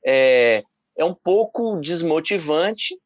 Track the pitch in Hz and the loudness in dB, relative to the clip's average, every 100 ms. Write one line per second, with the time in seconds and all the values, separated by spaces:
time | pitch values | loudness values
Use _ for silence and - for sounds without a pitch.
0 | 131 135 131 127 120 107 - _ _ - | 2 2 4 4 4 2 -2 _ _ -4
1 | 165 180 - 196 214 - 233 196 143 175 | -4 -2 0 0 0 -4 -4 -4 -6 -4
2 | 165 156 160 196 151 151 190 214 - 370 | -2 -2 -2 -6 -2 0 0 -4 -8 -10